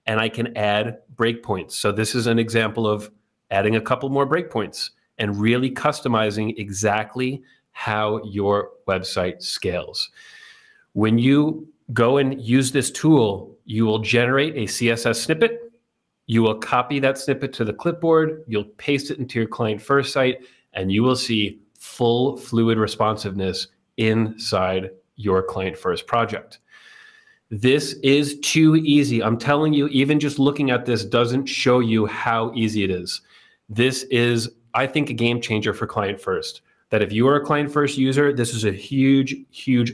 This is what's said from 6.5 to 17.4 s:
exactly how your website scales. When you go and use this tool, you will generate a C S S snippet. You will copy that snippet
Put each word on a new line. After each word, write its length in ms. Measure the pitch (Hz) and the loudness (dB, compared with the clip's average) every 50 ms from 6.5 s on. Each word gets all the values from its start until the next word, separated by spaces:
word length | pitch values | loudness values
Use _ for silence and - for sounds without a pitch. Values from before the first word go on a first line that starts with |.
| 113 - | -4 -6
exactly 840 | 104 101 98 95 104 110 101 107 107 107 - 127 127 127 139 135 - _ _ _ _ _ _ | -10 -10 -6 -2 0 0 0 0 -2 -4 -6 -4 -4 -4 -4 -8 -12 _ _ _ _ _ _
how 500 | - - 113 107 107 107 107 107 113 - | -8 -6 -4 -2 0 0 0 -2 -4 -6
your 460 | 107 95 104 98 101 101 101 101 - - - _ | -6 -4 -2 0 2 2 2 0 -4 -10 -10 _
website 560 | - 95 92 90 - - 98 90 92 - - - | -2 -2 -2 -2 -4 -4 -2 -2 -2 -4 -6 -10
scales. 680 | - - - - 95 87 87 69 - - - - - - - - - - - - - - _ _ _ _ _ _ _ _ | -10 -10 -6 -4 -4 -4 -4 -8 -8 -8 -8 -8 -10 -10 -18 -20 -20 -20 -20 -20 -20 -20 _ _ _ _ _ _ _ _
When 260 | 101 107 110 113 117 | 0 2 2 2 4
you 480 | 120 131 139 147 147 156 156 160 - - _ _ _ - 113 | 4 4 4 4 4 2 -2 -6 -10 -16 _ _ _ -6 0
go 240 | 113 117 120 135 143 | 2 4 4 4 4
and 220 | 139 131 135 131 | 2 0 -2 -4
use 320 | 113 113 123 135 131 127 - | -2 0 2 2 2 2 0
this 180 | 139 120 - | -2 -2 -2
tool, 640 | - - - 156 160 139 113 101 98 95 - - - _ _ - | -4 0 2 4 6 6 6 4 0 -4 -8 -14 -20 _ _ -6
you 140 | 110 110 113 | -2 0 2
will 140 | 110 107 110 | 2 2 0
generate 580 | 107 95 120 120 120 123 131 139 147 160 156 | 0 2 2 2 2 4 2 2 0 0 -2
a 100 | 135 107 | -4 -6
C 240 | 98 - - 120 117 | -6 -4 0 0 0
S 140 | 117 113 - | 0 2 0
S 160 | 120 113 - | 0 0 0
snippet. 400 | - - 160 156 233 226 233 - - - - _ _ _ _ _ _ _ _ _ _ | 0 -2 0 2 2 0 0 -4 -10 -16 -20 _ _ _ _ _ _ _ _ _ _
You 160 | - 113 113 113 | 0 2 4 4
will 140 | 107 107 | 4 2
copy 420 | 110 - - 139 123 123 - 147 139 | 0 -2 0 0 0 0 0 -2 0
that 180 | 135 135 135 135 | 2 0 0 0
snippet 340 | - - 131 131 | -2 -2 -2 -2